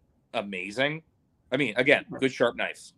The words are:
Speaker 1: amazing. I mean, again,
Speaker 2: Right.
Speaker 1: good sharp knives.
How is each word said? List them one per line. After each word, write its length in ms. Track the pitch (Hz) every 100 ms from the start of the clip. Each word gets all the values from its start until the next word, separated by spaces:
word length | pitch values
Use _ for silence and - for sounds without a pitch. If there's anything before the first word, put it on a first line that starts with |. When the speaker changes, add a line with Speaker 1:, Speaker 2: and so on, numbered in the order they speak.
| _ _ _
Speaker 1:
amazing. 680 | 120 101 92 95 110 143 160 - _ _ _ _
I 40 | 131
mean, 180 | 127 110
again, 300 | 131 113 -
Speaker 2:
Right. 120 | -
Speaker 1:
good 120 | 131
sharp 240 | - 120 123
knives. 380 | 92 - -